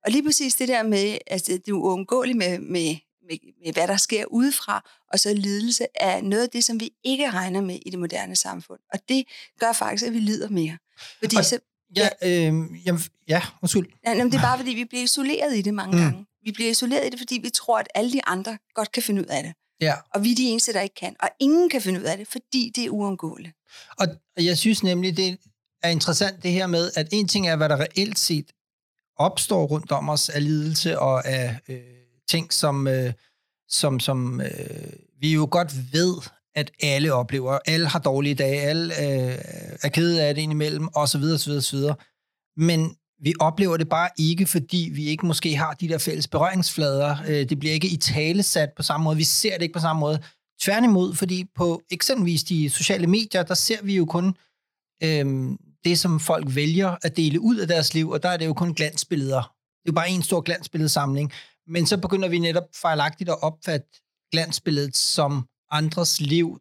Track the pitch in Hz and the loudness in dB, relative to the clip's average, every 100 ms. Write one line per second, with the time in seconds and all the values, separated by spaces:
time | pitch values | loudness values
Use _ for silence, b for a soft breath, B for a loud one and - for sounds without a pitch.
0 | - 247 302 294 277 - 254 247 220 202 | 2 2 2 0 0 0 0 0 2 2
1 | 202 214 - 190 - 180 196 196 190 185 | 2 -2 -6 -6 -2 -4 -2 0 0 0
2 | 190 254 254 247 180 180 - 180 160 156 | 0 0 2 0 0 -2 -4 -2 -2 -4
3 | _ _ 180 165 - _ 170 147 175 196 | _ _ _ -14 -14 _ -4 0 0 0
4 | - 214 214 233 269 269 - 208 _ b | 0 -2 -2 2 2 0 -2 -6 _ b
5 | b 196 208 208 202 202 226 233 240 - | b 0 2 0 0 -2 -2 -2 -4 0
6 | 185 190 196 208 240 240 240 233 226 _ | 0 0 0 0 0 0 -2 -2 -8 _
7 | 254 269 285 185 185 185 190 180 - 180 | -4 -2 -2 -2 -2 -2 -4 -6 -10 -8
8 | 170 175 98 92 - 95 - 90 _ 196 | -6 -6 -4 -4 -4 -6 -14 -20 _ -12
9 | - 262 - B B _ 233 226 - 208 | -2 -2 -2 B B _ 0 0 0 -2
10 | 233 226 208 214 214 190 160 165 _ B | -2 0 0 0 -2 -2 -2 -4 _ B
11 | B B 214 214 180 240 _ _ _ 185 | B B 0 2 2 0 _ _ _ 0
12 | 202 - 180 175 160 156 160 165 180 175 | 0 2 0 2 4 2 -2 -6 -2 -2
13 | 165 _ - 160 - - 180 208 175 _ | -2 _ 0 0 0 -4 0 0 -2 _
14 | - 233 247 254 240 254 254 233 240 247 | -2 2 2 4 2 2 -2 -6 -6 -4
15 | 247 - 269 302 294 233 196 208 190 180 | 0 0 0 0 0 0 0 -2 0 4
16 | 165 98 101 _ 220 208 233 226 247 277 | 4 0 -10 _ -10 -4 -2 0 0 0
17 | - 247 247 247 240 - - 226 214 - | -2 -6 -6 -6 -4 -6 0 0 0 -2
18 | 240 262 - 185 202 214 _ - 214 - | 0 0 -2 -4 -4 -10 _ -6 -4 -4
19 | 233 202 - 139 160 165 _ _ 160 143 | -2 -2 -2 -4 -6 -14 _ _ -2 -2
20 | - 202 214 240 254 233 240 214 202 - | -4 0 2 2 2 2 0 0 -4 -6
21 | 180 - - - 269 320 349 277 196 185 | -12 -4 -6 0 4 6 4 2 0 -2
22 | - 190 208 254 _ 262 233 226 233 208 | -2 -4 -6 -12 _ -4 -2 -4 -4 -2
23 | 202 185 160 - 165 - _ B B B | -2 -4 -6 -10 -18 -20 _ B B B
24 | 190 156 _ - 170 175 220 208 185 180 | -2 -2 _ 0 0 4 2 2 2 0
25 | 185 170 185 185 _ _ _ _ 170 165 | 0 0 -2 -4 _ _ _ _ 0 0
26 | - 165 202 190 180 175 185 170 175 170 | 2 2 0 0 0 0 2 0 0 -2
27 | 156 208 196 202 180 160 151 143 156 - | -2 0 0 0 0 2 2 2 0 -2
28 | 208 202 - 156 143 _ _ _ _ _ | -2 0 0 0 -4 _ _ _ _ _
29 | _ _ 160 - - 190 147 151 151 143 | _ _ 0 2 0 2 2 -2 -2 -2
30 | 143 151 - 147 147 151 151 156 - 160 | 0 0 0 0 0 0 0 0 0 2
31 | 135 131 127 131 123 120 - 127 123 123 | 2 2 0 -2 -2 -6 -10 -16 -16 -20
32 | 123 _ - 165 165 - 151 139 135 131 | _ _ -2 -2 0 0 0 2 0 0
33 | 127 117 _ _ _ _ _ - 151 131 | 0 -4 _ _ _ _ _ 0 0 0
34 | - 131 123 123 - - - - - - | 0 -2 -2 -4 -6 -8 -10 -12 -14 -18
35 | _ _ 147 156 151 175 170 135 127 151 | _ _ 2 2 4 2 0 -4 -2 0
36 | 180 180 - _ _ - 147 _ 151 139 | 2 0 -10 _ _ -6 -6 _ 0 2
37 | 156 131 117 135 127 139 - 160 160 160 | 2 2 0 -2 -2 -2 0 0 0 0
38 | 143 135 143 139 135 139 143 160 170 156 | 0 2 0 0 0 0 0 -2 -2 -4
39 | 143 135 127 127 - 50 - - 147 156 | -2 0 -2 -4 -10 -14 -14 -4 0 2
40 | 170 170 147 143 156 151 151 151 156 151 | 4 4 2 2 0 0 0 -2 -2 0
41 | 147 147 147 160 151 143 131 139 143 143 | 0 2 2 0 0 -2 -2 0 -2 -2
42 | b b _ _ _ - 160 165 160 - | b b _ _ _ 0 2 2 -2 -6
43 | _ _ 143 165 160 160 196 165 160 160 | _ _ -2 2 2 4 2 2 0 0
44 | 175 - 156 170 190 175 131 180 165 147 | 0 2 0 2 2 0 0 -2 -2 -4
45 | 151 156 175 156 165 143 160 147 170 160 | -4 -2 0 0 0 -2 -2 -4 -4 -2
46 | - 156 147 147 165 190 170 - 147 139 | -2 -4 -2 2 2 2 0 0 0 2
47 | 143 143 156 147 131 147 151 156 185 170 | 0 -2 -2 -2 0 -2 0 0 0 0
48 | - 151 156 185 196 175 147 - - 151 | 0 0 2 2 2 2 0 -2 -2 0
49 | 160 156 160 - 214 185 170 170 165 160 | 2 2 2 2 0 -2 -4 0 0 2
50 | 147 151 B B _ _ - 208 240 196 | 0 0 B B _ _ 0 4 6 6
51 | 180 180 185 180 185 - 175 165 _ 175 | 4 0 -2 -2 -6 -2 0 0 _ -4
52 | - 262 175 165 - 170 147 - - 190 | 0 2 2 0 0 0 0 0 0 2
53 | 170 208 220 190 165 180 - 220 202 196 | 4 2 2 -2 0 0 0 -2 0 0
54 | 160 170 185 180 b _ _ _ _ _ | 2 2 0 -2 b _ _ _ _ _
55 | 160 151 139 135 131 135 _ _ - 175 | 0 2 0 -2 -4 -6 _ _ 0 2
56 | 185 156 - 160 147 131 147 165 190 175 | 2 2 2 0 0 0 2 2 0 0
57 | 175 160 160 156 220 233 175 170 - 160 | -4 0 2 4 2 2 2 2 2 0
58 | 160 160 180 175 160 143 175 156 151 151 | 0 0 0 0 -2 0 -2 0 -4 -4
59 | - 156 135 131 120 _ _ _ 170 160 | -2 -2 0 -2 -4 _ _ _ -2 0
60 | 170 185 156 175 160 175 - 165 156 156 | 0 0 2 0 0 -6 -4 -2 0 2
61 | 143 135 147 B B B - 170 156 202 | 0 0 -2 B B B -6 0 2 0
62 | 175 190 185 170 170 165 170 - 175 151 | 0 0 0 0 2 0 -2 -4 -2 0
63 | 147 156 175 156 156 156 - 151 - _ | 0 -2 -4 -2 -2 -4 -4 -4 -6 _
64 | _ _ _ 165 165 - - 147 143 - | _ _ _ -2 -2 -4 -2 -2 0 -2
65 | - - 147 143 127 _ _ 151 156 156 | 0 0 0 0 -4 _ _ -2 -2 0
66 | 165 - 147 165 170 - | 0 0 0 2 0 -4